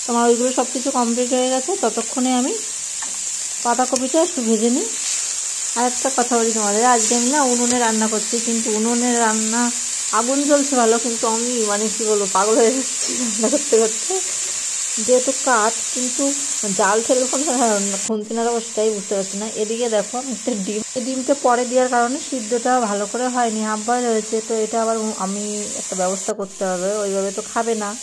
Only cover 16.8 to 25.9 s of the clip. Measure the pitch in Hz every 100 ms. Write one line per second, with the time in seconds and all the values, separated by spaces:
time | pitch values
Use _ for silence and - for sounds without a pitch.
16.8 | 196 214 226 254 254 277 302 254 240 208
17.8 | 202 196 - 220 214 226 233 240 226 -
18.8 | 214 208 190 196 190 196 220 214 208 226
19.8 | 240 220 202 247 269 226 - 233 190 208
20.8 | 220 - 233 262 254 285 262 240 240 254
21.8 | 254 247 240 277 - 262 214 240 240 254
22.8 | 226 202 202 233 254 247 240 220 214 214
23.8 | 214 247 247 220 214 220 214 226 214 226
24.8 | 226 226 220 214 190 202 208 208 208 -
25.8 | -